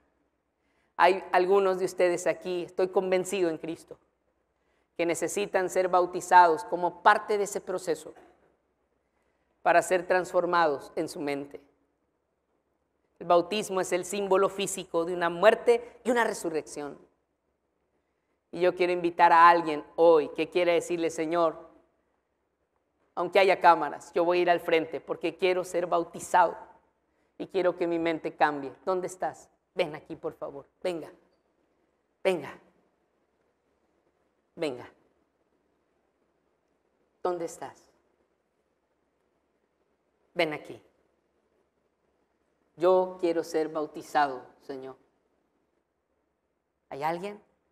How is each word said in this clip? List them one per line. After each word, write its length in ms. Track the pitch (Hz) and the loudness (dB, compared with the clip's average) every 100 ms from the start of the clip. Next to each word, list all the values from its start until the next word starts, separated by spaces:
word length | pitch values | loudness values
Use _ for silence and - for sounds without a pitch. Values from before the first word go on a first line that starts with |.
| _ _ _ _ _ _ _ _ _ - | _ _ _ _ _ _ _ _ _ 2
Hay 280 | 175 190 185 | 4 4 0
algunos 480 | 185 180 202 196 185 | 0 2 2 2 0
de 60 | |
ustedes 420 | 180 180 180 175 175 | -4 0 0 0 -2
aquí, 380 | 156 185 180 | -4 -6 -8
estoy 240 | 165 - 185 | -6 -4 -2
convencido 600 | 196 185 185 180 202 175 | 0 0 -2 -2 -2 -2
en 60 | 156 | -4
Cristo, 400 | 165 170 - - _ _ _ _ _ _ _ _ _ - | -10 -14 -16 -20 _ _ _ _ _ _ _ _ _ -6
que 100 | 170 | -4
necesitan 640 | 160 165 202 202 190 185 | -2 -4 -4 -4 -2 -2
ser 180 | 190 185 | -2 0
bautizados 760 | 180 180 180 - 180 175 156 | 2 0 -4 4 6 6 4
como 380 | - 175 175 170 | -4 -4 -4 0
parte 340 | 220 214 214 208 | 2 2 0 -4
de 60 | |
ese 160 | 196 196 | -4 -6
proceso 520 | - 185 - 151 - - - _ _ _ _ _ _ _ _ _ _ _ _ _ | -8 -8 -6 -8 -10 -20 -20 _ _ _ _ _ _ _ _ _ _ _ _ _
para 180 | - 170 | 2 2
ser 280 | 156 185 175 | 2 0 0
transformados 840 | 185 175 185 175 175 170 139 - - | -2 0 -2 0 2 2 -2 -8 -8
en 120 | 156 | -8
su 120 | - | -6
mente. 400 | 143 143 143 - _ _ _ _ _ _ _ _ _ _ _ _ _ _ _ - | -6 -6 -8 -16 _ _ _ _ _ _ _ _ _ _ _ _ _ _ _ -10
El 60 | 170 | 2
bautismo 520 | 175 170 208 208 190 | 2 2 -2 -2 -4
es 120 | 180 | -2
el 120 | 180 | -2
símbolo 440 | 175 202 196 190 196 | -2 -6 2 2 2
físico 560 | 196 190 - 175 170 | 0 -6 -6 -6 -4
de 100 | 165 | -4
una 160 | 180 170 | -2 -2
muerte 680 | 170 202 226 - 233 - - | 4 4 6 4 0 -2 -8
y 80 | 214 | -2
una 140 | 240 | 0
resurrección. 720 | 220 - 175 156 - - 143 151 - _ _ _ _ _ _ _ _ _ _ _ _ _ _ | -2 -4 -6 -6 -8 -10 -12 -14 -20 _ _ _ _ _ _ _ _ _ _ _ _ _ _
Y 100 | 170 | -2
yo 140 | 180 | 0
quiero 180 | 180 180 | 2 0
invitar 400 | 180 175 - 175 | 0 -2 4 6
a 160 | 170 170 | 8 8
alguien 360 | 170 160 151 - | 8 2 -6 -6
hoy 360 | - 170 160 139 | 4 6 6 4
que 200 | - 160 | -4 -4
quiera 220 | 180 175 | 0 2
decirle, 380 | 170 165 175 165 | 2 0 -2 -4
"Señor, 600 | 160 160 170 165 156 - _ _ _ _ _ _ _ _ _ _ _ _ _ _ - | -4 -2 0 0 -2 -12 _ _ _ _ _ _ _ _ _ _ _ _ _ _ -8
aunque 220 | 175 190 | 0 4
haya 220 | 196 165 | 4 6
cámaras, 520 | 175 165 147 160 - | 6 6 2 -8 -6
yo 120 | 185 | 0
voy 160 | 170 180 | 2 2
a 20 | |
ir 80 | 175 | 2
al 80 | 175 | 2
frente 420 | 170 165 160 139 | 2 0 0 -8
porque 360 | - 165 170 160 | -10 -8 -8 -2
quiero 260 | 185 180 | -2 0
ser 240 | 175 175 175 | -4 -6 -2
bautizado 720 | 170 170 180 - 180 170 - - _ _ _ _ _ _ - | -2 -4 -10 0 2 2 0 -16 _ _ _ _ _ _ -16
y 80 | 175 | -6
quiero 300 | 190 180 175 | -2 -2 0
que 100 | 170 | -2
mi 140 | 165 | -2
mente 340 | 165 160 156 | -2 -4 -6
cambie". 400 | - 156 147 135 - | -2 -2 -2 -8 -10
¿Dónde 220 | - 185 180 | -6 -4 -6
estás? 420 | - 165 139 - _ _ | -8 -10 -12 -20 _ _
Ven 220 | - 170 | -6 -6
aquí, 220 | 151 - 160 | -8 -16 -12
por 180 | 160 | -12
favor. 320 | - 151 139 - _ | -10 -14 -14 -20 _
Venga. 300 | 185 170 147 - _ _ _ _ _ _ _ _ _ _ | -8 -8 -10 -20 _ _ _ _ _ _ _ _ _ _
Venga. 340 | 190 180 135 - _ _ _ _ _ _ _ _ _ _ _ _ _ _ _ _ _ _ _ - | -2 -2 -6 -16 _ _ _ _ _ _ _ _ _ _ _ _ _ _ _ _ _ _ _ -8
Venga. 340 | 160 123 117 _ _ _ _ _ _ _ _ _ _ _ _ _ _ _ _ _ _ _ _ _ _ _ | -8 -8 -14 _ _ _ _ _ _ _ _ _ _ _ _ _ _ _ _ _ _ _ _ _ _ _
¿Dónde 220 | 185 175 | -8 -6
estás? 440 | 165 - 131 - _ _ _ _ _ _ _ _ _ _ _ _ _ _ _ _ _ _ _ _ _ _ _ _ _ | -8 -12 -18 -18 _ _ _ _ _ _ _ _ _ _ _ _ _ _ _ _ _ _ _ _ _ _ _ _ _
Ven 180 | 170 160 | -4 -4
aquí. 300 | 151 - 120 _ _ _ _ _ _ _ _ _ _ _ _ _ _ _ _ _ _ _ - | -4 -12 -20 _ _ _ _ _ _ _ _ _ _ _ _ _ _ _ _ _ _ _ -2
"Yo 400 | 170 185 185 185 | 2 4 2 -2
quiero 240 | 175 165 | -2 -2
ser 240 | 156 160 156 | -4 -4 -4
bautizado, 760 | 160 151 165 151 156 143 127 120 _ | -4 -8 -10 -4 -2 -2 -4 -16 _
Señor". 340 | - 139 131 131 _ _ _ _ _ _ _ _ _ _ _ _ _ _ _ _ _ _ _ | -16 -16 -16 -20 _ _ _ _ _ _ _ _ _ _ _ _ _ _ _ _ _ _ _
¿Hay 160 | 139 | -8
alguien? 360 | 147 170 196 208 _ _ _ | -6 -6 -8 -14 _ _ _